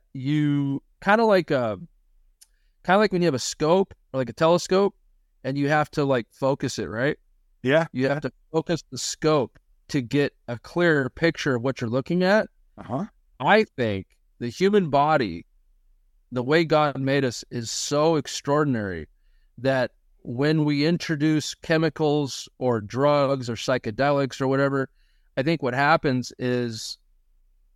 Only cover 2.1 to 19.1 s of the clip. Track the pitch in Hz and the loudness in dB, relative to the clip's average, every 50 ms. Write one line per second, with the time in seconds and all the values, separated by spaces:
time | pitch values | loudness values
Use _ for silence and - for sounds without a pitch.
2.1 | _ _ _ _ _ _ _ _ _ _ _ _ _ _ - - 180 202 214 202 | _ _ _ _ _ _ _ _ _ _ _ _ _ _ 0 2 4 4 4 2
3.1 | 196 175 175 170 139 120 - - - - 156 151 170 190 196 - - - _ _ | 2 2 2 2 2 0 -4 -6 -4 -2 2 2 4 2 2 0 -6 -14 _ _
4.1 | - 131 131 120 113 - 165 160 175 175 - - 185 190 202 196 - _ _ _ | -4 -4 -4 -4 -2 0 2 4 4 2 2 0 2 2 2 0 -2 _ _ _
5.1 | _ _ _ _ _ _ - 131 139 143 143 139 151 151 151 - - - 143 139 | _ _ _ _ _ _ -8 -6 -2 -2 0 2 2 2 0 0 -2 -2 0 2
6.1 | 135 123 110 - _ _ 139 131 139 - - 127 - - 107 76 98 110 127 147 | 0 0 -2 -4 _ _ -2 0 0 0 -2 -4 -4 -6 -6 -6 -4 -2 -2 -2
7.1 | 165 - _ _ _ _ _ _ _ _ - 127 139 160 165 - - 123 131 135 | -2 -4 _ _ _ _ _ _ _ _ 0 2 2 2 2 0 -2 -2 0 0
8.1 | 143 147 143 127 - _ _ _ - 160 156 - 170 156 - _ 135 123 - - | 0 -2 -4 -8 -10 _ _ _ -4 -4 -2 -2 -4 -4 -6 _ -12 -10 -8 -8
9.1 | - - - 156 156 147 120 - _ - _ _ _ _ _ - - 147 123 107 | -8 -2 0 2 2 2 0 -2 _ -16 _ _ _ _ _ -6 -4 -4 -4 0
10.1 | - 139 143 - - _ _ - 120 110 - - - 175 175 170 160 143 131 123 | 0 0 0 0 -4 _ _ -12 -12 -12 -12 -8 -2 0 2 4 4 2 0 -2
11.1 | - - 165 165 156 - - 151 131 117 117 135 131 - 127 113 117 131 135 - | -2 0 0 0 0 0 -2 -2 -2 0 0 -2 -4 -4 -4 -2 -2 -2 -2 -2
12.1 | 170 180 180 185 202 220 - - _ _ _ _ _ - - - 117 139 190 226 | 0 0 2 4 4 2 2 -2 _ _ _ _ _ -18 -10 -8 -6 -6 -6 -8
13.1 | - _ _ _ _ - 127 156 196 220 220 - _ - 123 110 101 95 92 - | -12 _ _ _ _ -4 2 4 4 4 4 2 _ -2 -2 -2 -2 -4 -6 -10
14.1 | _ _ _ _ _ _ 117 120 110 - 180 196 208 208 185 151 131 139 143 151 | _ _ _ _ _ _ -8 -8 -2 0 2 4 4 4 2 2 2 2 2 4
15.1 | 156 147 123 98 82 85 - _ _ _ _ _ _ _ _ _ _ _ _ _ | 2 2 0 -2 -4 -8 -12 _ _ _ _ _ _ _ _ _ _ _ _ _
16.1 | _ _ _ _ 120 127 120 127 151 170 170 151 160 151 151 147 135 135 135 135 | _ _ _ _ -8 -6 -2 2 2 2 2 4 2 2 2 2 0 -2 -2 0
17.1 | 139 143 135 123 113 - - - - 123 117 107 - - - - 147 143 151 165 | 0 2 0 0 -2 -6 -10 -10 -10 -8 -8 -8 -8 -8 -6 -2 0 2 2 2
18.1 | 165 151 - - - - - 147 143 151 156 147 127 113 104 95 90 82 76 - | 2 0 -2 -4 -10 -8 -2 0 0 2 2 0 0 -2 -4 -6 -6 -8 -10 -14